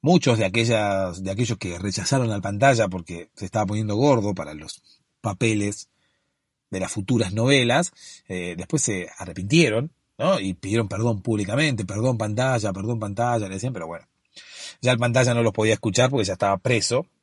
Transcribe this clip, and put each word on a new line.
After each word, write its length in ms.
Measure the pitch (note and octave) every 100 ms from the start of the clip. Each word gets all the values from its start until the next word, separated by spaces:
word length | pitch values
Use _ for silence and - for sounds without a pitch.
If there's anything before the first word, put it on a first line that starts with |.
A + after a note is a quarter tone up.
Muchos 360 | C#3 F3 - A#2
de 80 | G2
aquellas, 760 | G#2 A#2 A2+ G#2 G2 F#2+ F2
de 80 | F#2+
aquellos 260 | G2 A#2 A2
que 200 | F#2+ E2+
rechazaron 540 | G2 F#2+ G2 C#3 A#2+
al 100 | G#2
Pantalla 460 | G2+ G#2 C#3 A#2+ G#2
porque 440 | F2+ E2+ E2+ E2 -
se 100 | F#2+
estaba 200 | A2 G2+
poniendo 300 | G#2+ G#2+ G#2
gordo 380 | C#3+ B2+ G2+
para 200 | F#2 D2+
los 280 | D2+ D2 - _ _ _ _
papeles 680 | A2 F#2 A#2 G#2+ G2+ G#2 - _ _ _ _ _ _ _ _
de 100 | F#2+
las 120 | F#2
futuras 420 | - F#2+ A#2+ G#2
novelas, 580 | G2 A#2+ C#3 A#2+ C3 - _ - - _
eh, 280 | F#2 F2 E2+
después 240 | F2 D#3
se 280 | - G2 E2+ -
arrepintieron, 760 | F#2 G#2+ F#2+ D#3 D3+ A2 D3 _ _ _
¿no? 220 | D3+ F#3+
Y 140 | F#2+
pidieron 340 | F2+ F#2+ A2 G#2+
perdón 340 | G2 A#2 A2
públicamente, 640 | G#2 G#2+ G2 A#2 D#3 A#2+ F#2
"Perdón, 320 | F#2+ A#2+ A#2+
Pantalla, 540 | G#2+ G#2 C3 B2 G#2
perdón, 280 | F#2+ G2+ A#2
Pantalla", 480 | G#2+ G2+ A#2+ A#2+ G2+
le 80 | F#2+
decían, 180 | B2
pero 140 | A#2 E2
bueno, 200 | E2+ _ _ _ - - - - -
ya 100 | A#2+
el 60 | B2
Pantalla 340 | A#2+ A#2+ B2
no 100 | A#2+
los 100 | A#2
podía 200 | G2+ A2
escuchar 360 | A2 A2+ G2 B2+
porque 160 | C3+ G2+
ya 80 |
estaba 240 | F#2 G2+ F#2+
preso 500 | - A#2+ - A#2+ E3 _